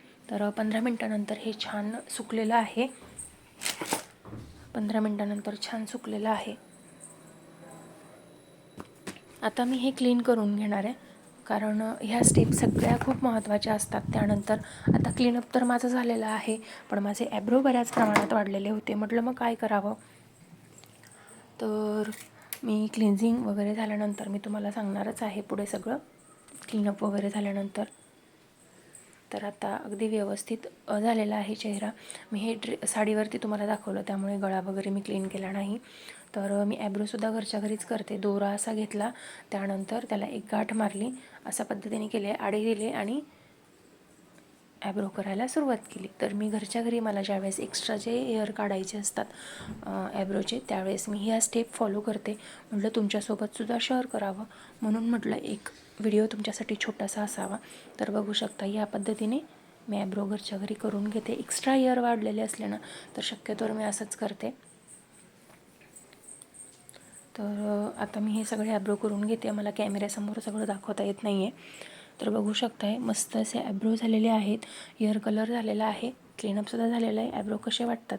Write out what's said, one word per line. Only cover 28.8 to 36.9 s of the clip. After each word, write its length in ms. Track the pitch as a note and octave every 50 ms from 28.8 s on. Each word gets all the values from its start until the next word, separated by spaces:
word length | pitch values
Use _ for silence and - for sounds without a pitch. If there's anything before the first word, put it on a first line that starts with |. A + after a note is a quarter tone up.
| - - - - - - - - - - -
तर 100 | G3+ G3+
आता 340 | G3+ G3+ - - G3+ G3+ - -
अगदी 220 | G#3 G#3 G3 A3+
व्यवस्थित, 500 | A3 A3 G#3+ G3+ G3+ G3+ G3+ - - A3+ - - - - - -
अ, 120 | - A3 G#3
झालेला 360 | G#3+ A#3 A#3 A3 G#3+ G#3 G#3+
आहे 200 | G#3+ G3+ G3+ G#3+
चेहरा. 340 | - - G#3+ G3+ G3+ G#3+ G#3+ - - - - - - - -
मी 80 | G#3+ G3+
हे 140 | G#3+ A3+ A3+
ड्रे-, 320 | G#3+ - A#3 - - -
साडीवरती 520 | - - A3 G#3+ G#3+ G#3+ G#3+ G#3+ G#3+ B3
तुम्हाला 280 | A#3+ - G#3 G#3 G#3 G#3
दाखवलं, 360 | G#3 G#3 G#3+ - G#3 F#3+ G3
त्यामुळे 360 | G3+ - G3 G3 G3 G3 G3+
गळा 220 | G3 G3 F#3+ F#3+ F#3+
वगैरे 300 | F3+ G3 F#3+ G3 G3 G3
मी 120 | G3 G3+
क्लीन 260 | G3+ - G#3 G3 F#3+
केला 240 | F#3+ - F#3+ F#3+ F#3
नाही. 260 | G3 G3+ G3 G3 G#3 A#3 - - - - - - - - - - -
तर, 260 | G#3 G3 G3+ G3+ G3+
अ, 20 | G#3
मी 140 | G3+ -
ॲब्रोसुद्धा 540 | - A3 G#3